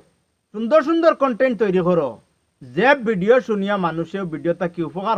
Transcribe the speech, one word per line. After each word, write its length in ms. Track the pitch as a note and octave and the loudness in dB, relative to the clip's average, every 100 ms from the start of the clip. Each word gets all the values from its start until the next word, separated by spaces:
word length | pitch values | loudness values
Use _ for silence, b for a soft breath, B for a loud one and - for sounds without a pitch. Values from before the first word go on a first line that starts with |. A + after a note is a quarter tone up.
| - _ _ _ _ | -6 _ _ _ _
সুন্দর 260 | G#3 A3+ D#4 C#4 | -8 2 2 4
সুন্দর 240 | E4 E4 - | 4 4 4
কন্টেন্ট 340 | C4+ G#3+ C4 G#3 | 0 2 0 2
তৈরি 200 | G#3 F#3 F3 | 2 2 2
করো, 200 | E3+ C3+ G#2 _ _ _ _ | 2 0 -6 _ _ _ _
যে 260 | C3 C3+ B3 C#4+ A3 | -8 0 2 2 -2
ভিডিও 280 | G3+ G3 B3+ - | -2 2 2 2
শুনিয়া 280 | G#3 G3 G3+ E3+ | -4 -2 -2 -2
মানুষে 320 | D#3+ E3 G3 F3+ | -4 -6 -8 -8
ভিডিওটা 340 | D3+ D#3+ E3+ F3 | -6 -4 -4 -6
কি 120 | F3 D#3 | -6 -8
উপকার 280 | D#3+ G3+ | -6 -4